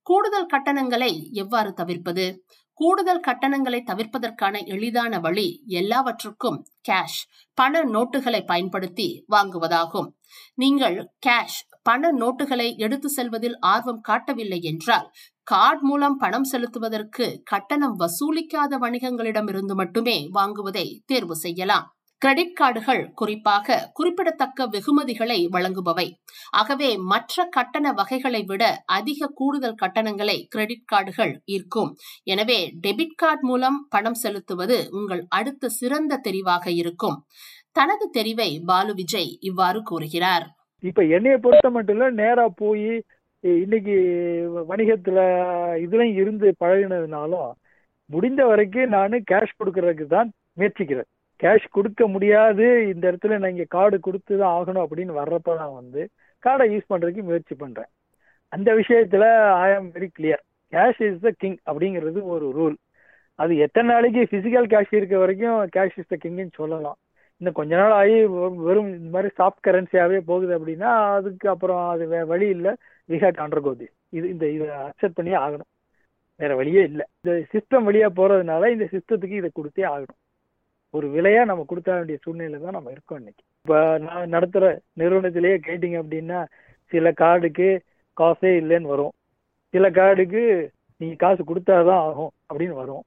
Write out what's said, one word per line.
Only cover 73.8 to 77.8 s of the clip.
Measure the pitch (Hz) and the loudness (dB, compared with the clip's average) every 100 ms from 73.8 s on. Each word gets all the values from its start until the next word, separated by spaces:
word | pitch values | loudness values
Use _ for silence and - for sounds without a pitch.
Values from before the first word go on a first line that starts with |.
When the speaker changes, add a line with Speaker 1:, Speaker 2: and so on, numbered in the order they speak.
| 117 _ _ | -14 _ _
Speaker 2:
இது, | 165 175 | -8 -6
இந்த, | 175 156 | -4 -4
இதை | 156 151 | -4 -6
அக்செப்ட் | 143 139 - 202 170 | -8 -12 -4 -4 -4
பண்ணியே | 170 185 | -2 -2
ஆகணும், | 143 147 - _ _ _ _ _ _ _ | -2 -6 -14 _ _ _ _ _ _ _
வேற | 147 131 | -4 -2
வழியே | 139 185 | 2 2
இல்ல. | 165 151 - _ | 2 -2 -10 _
இந்த | 175 175 151 | -4 -4 -2
சிஸ்டம் | 214 _ 262 | -6 _ 2